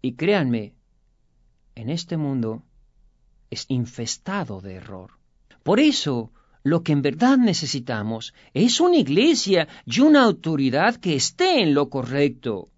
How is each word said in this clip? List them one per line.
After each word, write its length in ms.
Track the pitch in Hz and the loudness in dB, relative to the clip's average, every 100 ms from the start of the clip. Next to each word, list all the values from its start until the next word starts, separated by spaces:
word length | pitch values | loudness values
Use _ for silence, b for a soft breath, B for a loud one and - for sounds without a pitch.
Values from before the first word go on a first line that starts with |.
Y 140 | 131 | -8
créanme, 600 | 123 165 202 135 117 104 _ _ _ _ _ _ _ _ _ _ | -4 -2 0 0 -4 -6 _ _ _ _ _ _ _ _ _ _
en 160 | - 113 | -14 -8
este 260 | 170 170 165 | -8 -6 -6
mundo 460 | 147 135 113 113 _ _ _ _ _ _ _ _ _ | -4 -2 -4 -6 _ _ _ _ _ _ _ _ _
es 160 | - - | -16 -4
infestado 920 | 127 117 - 117 - - 196 135 98 | -4 -4 -8 -10 -8 -8 -8 -6 -10
de 140 | 95 | -14
error. 380 | 92 92 95 92 _ _ _ _ b | -16 -16 -18 -18 _ _ _ _ b
Por 180 | - 214 | 0 4
eso, 520 | 302 - 156 120 113 _ _ _ | 4 2 -2 -4 -6 _ _ _
lo 200 | 139 165 | 0 0
que 100 | 170 | 2
en 100 | 147 | 0
verdad 360 | 139 143 247 269 | 0 2 4 4
necesitamos 960 | 233 170 139 143 120 113 104 113 - b b | 4 0 -4 -6 -6 -6 -4 -8 -10 b b
es 280 | 131 233 - | 0 0 2
una 160 | 349 349 | 2 2
iglesia 720 | 147 151 262 247 190 185 156 B | 2 2 2 2 2 0 0 B
y 160 | - 123 | -6 2
una 240 | 294 294 | 6 6
autoridad 720 | 240 - 160 151 135 131 196 240 | 6 2 -2 0 0 2 0 0
que 180 | 185 | -2
esté 480 | 143 - - 370 330 | -2 -2 -2 0 2
en 120 | 180 | 2
lo 140 | 143 143 | 0 0
correcto. 840 | 139 120 139 143 123 123 101 - | -4 -6 0 -2 -2 -8 -8 -10